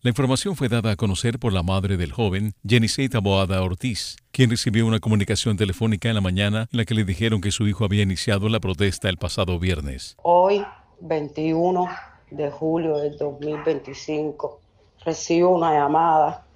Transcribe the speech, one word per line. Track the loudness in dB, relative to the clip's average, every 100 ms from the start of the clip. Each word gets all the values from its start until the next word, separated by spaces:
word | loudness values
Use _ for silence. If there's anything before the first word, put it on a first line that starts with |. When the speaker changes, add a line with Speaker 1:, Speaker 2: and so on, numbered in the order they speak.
Speaker 1:
La | -2
información | 0 0 0 -2 -2
fue | -2
dada | 0 0
a | 0
conocer | -2 0 -2 -2
por | -2
la | 0
madre | 0 0 0 -2
del | -2
joven, | -2 -2 0 -4 -6
Yenisei | 0 2 2 0 -2
Taboada | 0 2 2 2 0
Ortiz, | -2 -4 -4 -6 -8 -14 _
quien | 2 4
recibió | 4 0 2 2
una | 2
comunicación | 2 2 2 0 0 0
telefónica | 0 0 0 0 0
en | 0
la |
mañana | 0 2 0 0 -2
en | -2
la | 0
que | 0
le | 0
dijeron | 0 0 0
que | 0
su | 0 0
hijo | 0 0
había | 2
iniciado | 2 0 0 0 0
la | 0
protesta | -2 0 0 0 -4
el | -2
pasado | -4 -2 -2 0
viernes. | 0 -2 -4 -8 -14 -6
Speaker 2:
Hoy, | 2 4 4 2 -2 -12 _ _
veintiuno | -6 -4 -4 -4 -2 0 2 0 -2 -6 -16 -20 _
de | -6 -6
julio | -4 -2 0 0 -2
del | -2 -4
dos | -6 -6
mil | -6 -4 -2
veinticinco, | -2 -6 -12 -6 -4 -4 -6 -8 -10 _ _ _ _ -6
recibo | -4 0 4 4 4
una | 4
llamada | 2 4 4 4 4 2 -2 -14